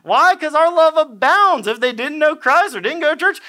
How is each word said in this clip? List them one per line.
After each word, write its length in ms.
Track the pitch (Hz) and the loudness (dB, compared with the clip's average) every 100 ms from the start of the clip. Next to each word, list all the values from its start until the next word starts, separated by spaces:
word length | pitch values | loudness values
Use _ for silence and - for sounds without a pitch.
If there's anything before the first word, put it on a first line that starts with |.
Why? 340 | 151 226 349 370 | -2 2 2 0
'Cause 180 | 311 | -2
our 160 | 302 330 | 0 0
love 280 | 339 320 311 | 2 2 2
abounds. 680 | 302 214 262 381 392 277 202 | -2 -2 0 2 2 0 -2
If 140 | 233 | -4
they 120 | 247 | -4
didn't 260 | 233 262 302 | -4 -8 -2
know 180 | 302 311 | -2 0
Christ 400 | - 302 392 240 | 0 2 0 -4
or 60 | |
didn't 180 | 196 330 | -6 -4
go 140 | 302 | -4
to 20 | 311 | 0
church, 240 | 330 - | -2 -4